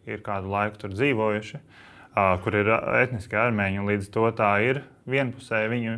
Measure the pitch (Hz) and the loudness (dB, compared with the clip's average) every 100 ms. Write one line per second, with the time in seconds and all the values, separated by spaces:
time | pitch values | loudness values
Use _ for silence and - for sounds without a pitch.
0 | - 107 107 98 95 101 104 107 104 98 | -12 -10 -6 -6 -2 -2 -2 -4 -8 -2
1 | 143 113 110 104 107 151 - - - - | 0 2 0 0 -4 -14 -18 -20 -20 -20
2 | - 104 95 92 98 104 104 113 - 120 | -6 0 2 2 0 2 4 2 2 2
3 | 123 113 - 107 120 110 98 98 101 104 | 2 -2 -4 0 2 2 0 0 0 -2
4 | 101 113 113 113 104 101 117 135 139 - | -2 0 0 2 2 4 2 0 -6 -16
5 | - 135 131 117 - 110 110 120 113 | -4 -2 -2 -6 -4 -2 0 -2 -4